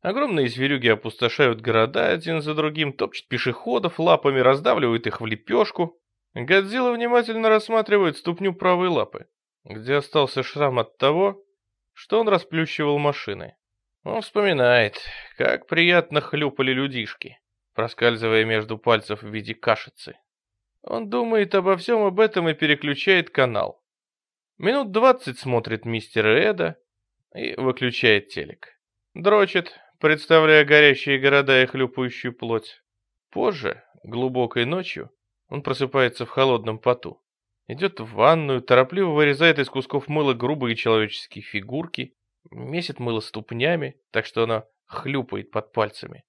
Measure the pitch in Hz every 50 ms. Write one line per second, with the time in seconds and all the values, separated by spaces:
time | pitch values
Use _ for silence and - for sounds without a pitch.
0 | - 175 202 262 294 269 196 156 135 120 113 123 131 139 143 131 120 117 110 107
1 | - 113 - - 123 117 - - 147 123 117 110 110 117 113 110 110 120 143 -
2 | - - - 165 165 170 165 160 147 151 151 151 151 151 151 156 156 143 131 -
3 | - - - - - _ 123 120 - 131 120 - - 233 247 240 190 165 - -
4 | 160 175 170 - - 143 135 131 123 127 135 139 165 240 247 185 139 120 113 117
5 | 113 110 - - 113 113 110 - _ - 208 240 214 - - - 175 165 _ _
6 | _ _ _ _ _ _ _ - 120 135 185 196 196 196 220 262 254 247 240 226
7 | 240 240 240 240 233 226 226 226 226 220 220 220 214 - 226 226 214 220 208 202
8 | 190 165 147 - - 175 170 175 196 196 175 185 - 185 180 175 185 185 170 127
9 | 101 - - - - _ _ _ _ _ _ _ _ - 104 110 110 123 139 143
10 | 143 - - 156 139 131 - 135 127 - - 147 147 139 127 120 - - _ _
11 | - 135 151 175 196 202 196 - _ _ _ _ _ _ _ _ _ _ _ -
12 | - _ - 220 233 214 202 175 - _ 165 165 160 151 - - 151 147 147 147
13 | 147 147 139 - - 107 101 92 80 - _ _ _ _ _ _ _ _ _ _
14 | _ 156 - 226 - - _ 208 208 196 170 139 123 120 123 120 110 104 - -
15 | - - - - - - - - - - - - - _ 170 165 170 175 180 175
16 | 170 - 147 151 - - - 147 151 139 - - 135 131 131 127 139 139 131 123
17 | 107 104 - _ - - - _ _ _ _ _ _ _ _ - 113 113 - -
18 | 120 120 117 110 113 113 110 110 110 113 113 107 107 110 113 107 _ 120 117 107
19 | - - 104 104 110 107 107 110 104 110 110 _ - 117 110 - - - _ -
20 | - - - _ _ _ _ _ _ _ _ _ _ _ _ _ - - - -
21 | 226 202 220 247 240 226 226 214 202 - - 196 180 190 190 175 175 - 240 220
22 | 208 196 185 202 220 214 214 190 170 165 156 - 160 147 147 143 - 147 143 139
23 | - 196 190 180 165 - _ - 135 123 113 104 - - - _ _ _ _ _
24 | _ _ _ _ _ _ _ _ _ _ _ _ - 196 254 285 269 202 185 220
25 | 240 262 254 254 - - 123 - - 131 123 117 107 - 113 107 - 117 113 110
26 | 104 - - 113 107 107 110 139 190 214 202 175 165 165 156 _ _ _ _ _
27 | _ _ _ _ _ _ _ - - - - - 131 131 127 - 127 123 117 -
28 | - 117 107 101 101 - - - 73 - - _ - - _ _ _ _ _ _
29 | _ _ _ - 165 202 208 208 196 185 - 185 175 - - - _ _ _ _
30 | - 151 156 151 - - 165 160 156 156 156 151 147 143 151 151 151 147 135 135
31 | - 143 139 131 131 139 139 143 139 135 135 127 127 127 - 135 131 127 - -
32 | 127 123 - - - 127 120 _ 127 117 113 110 - - - _ _ _ _ _
33 | _ _ _ _ _ _ - - - - 190 143 117 80 - - _ _ _ _
34 | _ - 113 120 127 131 127 127 123 117 - 120 117 127 165 185 180 - - -
35 | - - _ _ _ _ _ _ _ _ - 143 139 - 131 - 139 127 - 139
36 | 127 120 123 - 120 - - 135 135 135 123 113 104 110 110 113 - 123 123 123
37 | - 82 - _ _ _ _ _ _ _ _ _ _ - 120 139 185 196 190 -
38 | 113 110 117 101 113 143 165 165 151 139 131 123 123 - 127 123 131 127 175 190
39 | 196 175 151 147 151 147 139 135 165 165 156 143 135 - - 135 127 - - 143
40 | - - 147 156 147 139 127 117 123 127 156 147 131 120 113 110 - 117 113 110
41 | 107 104 - - - _ - - 104 - - 107 95 110 120 151 165 170 - -
42 | - - _ _ _ _ _ _ _ _ - 113 120 127 147 175 170 - 143 -
43 | 123 120 117 110 107 - - 110 107 - 117 117 127 156 175 165 143 131 - _
44 | _ _ - 113 110 - - 117 113 113 113 110 110 _ _ _ _ _ - -
45 | - 135 139 139 117 - 98 101 98 _ - 107 107 _ _ 117 107 104 - -
46 | - - - - _